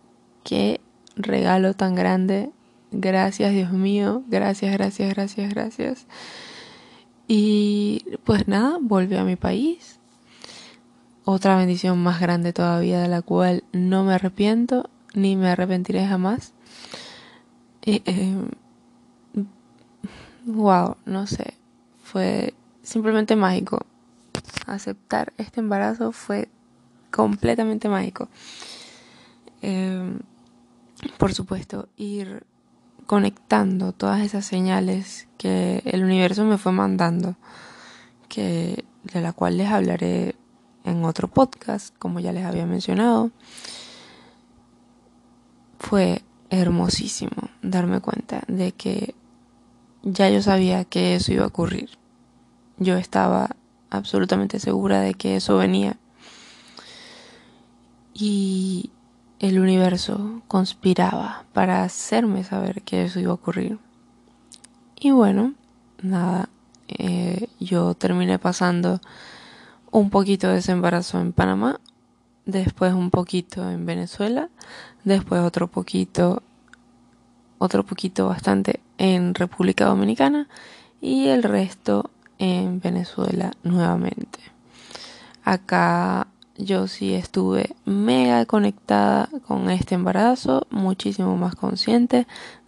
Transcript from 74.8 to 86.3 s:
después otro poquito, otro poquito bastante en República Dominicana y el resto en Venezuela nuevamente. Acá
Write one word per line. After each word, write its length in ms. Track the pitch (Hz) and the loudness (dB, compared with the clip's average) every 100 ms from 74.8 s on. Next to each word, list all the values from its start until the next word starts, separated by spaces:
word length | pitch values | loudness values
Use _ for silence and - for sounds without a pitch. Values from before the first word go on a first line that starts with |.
| - - | -20 -4
después 380 | 190 196 - 180 | 2 2 2 0
otro 260 | 175 180 175 | 2 0 -4
poquito, 720 | 185 175 185 185 - 175 180 - _ _ _ _ _ _ _ _ _ _ - | -4 -4 -2 -2 2 2 0 -8 _ _ _ _ _ _ _ _ _ _ -2
otro 280 | 185 196 196 | 0 0 -2
poquito 420 | 190 185 - 190 | -4 -6 -2 -2
bastante 520 | 180 - 196 196 - _ - | 0 0 2 2 -2 _ 0
en 380 | 190 180 175 180 | 2 2 2 0
República 500 | 180 - 185 - 202 | -4 0 0 4 4
Dominicana 600 | 196 202 240 277 294 285 - - - - - | 4 2 2 2 2 -2 -12 -20 -20 -20 -10
y 260 | - 262 269 | -2 0 4
el 160 | 254 | 4
resto 680 | 220 202 190 - - - - _ _ - | 2 2 0 -4 0 0 -2 _ _ -4
en 420 | 185 180 185 180 | 0 0 0 -2
Venezuela 720 | 180 180 175 - - 180 - - | -2 -2 -4 -4 -2 -2 -4 -4
nuevamente. 760 | 170 180 170 175 - - - - - _ _ - - - - - - - | 0 2 2 0 -2 -6 -10 -14 -20 _ _ -20 -20 -18 -18 -20 -20 -6
Acá 840 | 196 185 - 180 175 175 180 185 - | -2 -2 0 2 2 2 0 -2 -4